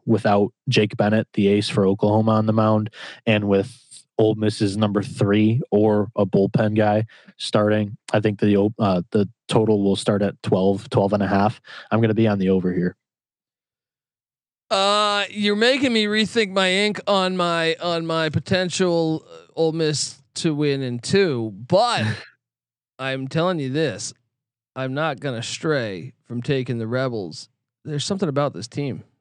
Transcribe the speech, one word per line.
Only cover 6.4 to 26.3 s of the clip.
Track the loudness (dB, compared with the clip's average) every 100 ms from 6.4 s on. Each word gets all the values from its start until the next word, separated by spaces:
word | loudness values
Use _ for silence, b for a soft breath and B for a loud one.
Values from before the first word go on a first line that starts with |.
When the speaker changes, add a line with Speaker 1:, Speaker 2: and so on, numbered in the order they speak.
| 2 2 0 2
Speaker 1:
guy | 2 2 -2 B B B
starting, | -2 0 2 2 -2 -8 -2
I | 0
think | 0 0
the, | 2 4 2 0
uh, | 0 0 0
the | -2 -2 _ -2
total | 0 2 2
will | 2 0
start | 0 0
at | 0 -4
twelve, | -2 2 2 0 -2
twelve | 0 2
and | 0
a | 0
half. | 2 0 -2 B B B
I'm | 0
gonna | 0
be | 2 2
on | 2
the | 2
over | 2 0
here. | -2 -4 -6 _ _ _ _ _ _ _ _ _ _ _ _ _ _ _ _ -4
Speaker 2:
Uh, | 0 2 2 0 -2 -4
you're | -2 0 2
making | 2 2 2
me | 2 2
rethink | 0 0 0 0
my | 2 2
ink | 2 0 -2 0
on | 0 0 0
my, | -2 0 -2 -2
on | -2 -4 -2
my | -2 -2
potential, | -4 -2 -2 -2 0 0 2 0 -2 -8
uh, | -20 -12
Ole | -2 0
Miss | 0 -2 -2 -6 -10 _
to | -4 -2
win | 0 0 0
in | -4 -6
two, | 0 2 2 0 -4 -8 0
but | 2 4 2 -2
Speaker 1:
<laughs> | -4 -10 _ _ _ _ _ _ -8
Speaker 2:
I'm | -6 -6 -4
telling | 0 0 0
you | -2
this, | -2 -2 -4 -10 -14 _ _ _ _ _
I'm | -8 -6
not | -4 -4 -4
gonna | -6 -6
stray | -8 -6 -2 -2 -4 -8 -12 _
from | -10